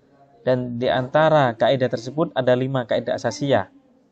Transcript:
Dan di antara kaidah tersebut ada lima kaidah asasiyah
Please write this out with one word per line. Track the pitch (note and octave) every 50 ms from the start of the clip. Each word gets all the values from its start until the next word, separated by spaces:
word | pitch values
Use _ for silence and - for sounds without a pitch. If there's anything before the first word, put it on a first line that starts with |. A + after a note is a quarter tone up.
| _ _ _ _ _ _ _ _
Dan | - B2+ B2+ B2+ B2+ B2 A#2+ A#2
di | B2 -
antara | D#2+ B2+ B2+ B2+ - D3+ D#3 D#3 D#3 D3+ C#3 B2 A2+
kaidah | A#2 A#2+ A2+ C#3 C3 B2+
tersebut | A#2+ B2+ A#2 A2+ B2+ B2+ D3 E3+ D#3+ -
ada | C3 B2+ B2 B2 B2+
lima | B2+ C3 C3+ C3 A#2+ -
kaidah | A#2+ B2 A#2+ A#2+ A#2
asasiyah | - - A#2+ A2+ - - C#3 B2+ G#2+ F#2+ - _ _ _ _ _ _ _ _